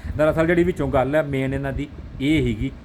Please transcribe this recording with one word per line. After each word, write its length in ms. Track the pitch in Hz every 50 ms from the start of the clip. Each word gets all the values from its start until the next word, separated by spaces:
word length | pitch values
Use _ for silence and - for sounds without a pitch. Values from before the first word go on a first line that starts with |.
| - - -
ਦਰਅਸਲ 300 | 135 151 156 139 160 165
ਜਿਹੜੀ 160 | 165 180 170 175
ਵਿੱਚੋਂ 240 | 180 175 - 143
ਗੱਲ 280 | 135 131 135 127 131 147
ਆ 60 | 156
ਮੇਨ 320 | 151 143 139 131 135 135 135
ਇਹਨਾਂ 200 | 139 139 139 131
ਦੀ 140 | 135 143 - - - - - - -
ਇਹ 220 | 131 147 160 147 127
ਸੀਗੀ 280 | 123 113 104 123 135 - - -